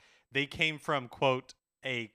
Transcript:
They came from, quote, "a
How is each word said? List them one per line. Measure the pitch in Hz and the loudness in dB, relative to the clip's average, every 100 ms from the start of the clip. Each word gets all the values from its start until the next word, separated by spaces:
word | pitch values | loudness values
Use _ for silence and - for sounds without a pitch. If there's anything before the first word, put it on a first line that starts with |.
| _ _ _ | _ _ _
They | 135 143 | -4 -4
came | - 156 151 | 0 -2 0
from, | - 143 120 | -2 -2 -2
quote, | - 139 127 - _ _ _ | 0 2 2 -2 _ _ _
"a | 135 123 110 | -6 -6 -6